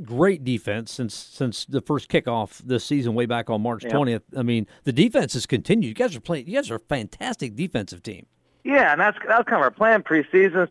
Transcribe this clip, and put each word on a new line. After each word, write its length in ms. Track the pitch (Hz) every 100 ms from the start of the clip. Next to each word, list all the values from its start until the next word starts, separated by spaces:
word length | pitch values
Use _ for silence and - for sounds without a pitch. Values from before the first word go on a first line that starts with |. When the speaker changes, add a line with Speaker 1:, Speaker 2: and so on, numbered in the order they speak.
Speaker 1:
great 400 | 135 120 185 185
defense 480 | 127 120 - 104 113
since, 240 | - 117 -
since 500 | - - 131 104 -
the 160 | 131
first 280 | - 147 -
kickoff 500 | 160 127 117 104 -
this 260 | 127 123 -
season, 280 | 147 117
way 120 | 113 120
back 240 | 117 117
on 120 | 110
March 220 | 113 117
Speaker 2:
Yep. 80 | 123
Speaker 1:
twentieth. 320 | 139 139 113 - 139
I 60 |
mean, 240 | 120 117 104 -
the 100 | -
defense 400 | 123 220 269 151
has 120 | 131 -
continued. 420 | 120 - 220 147
You 60 | 220
guys 200 | 247 147
are 40 |
playing, 260 | - 165 123
you 80 | 247
guys 140 | 247
are 60 | 113
a 40 |
fantastic 760 | - 143 113 - 233 233 135 107
defensive 480 | 180 131 95 90
team. 240 | - 95 - _ _ _
Speaker 2:
Yeah, 280 | 254 277 190
and 100 | 151
that's, 160 | 202 202 196
that 100 | 226
was 60 | 226
kind 80 | 214
of 60 |
our 80 | 135
plan 320 | - 220 220
preseason, 600 | - 160 143 185 190 170
is 20 | 175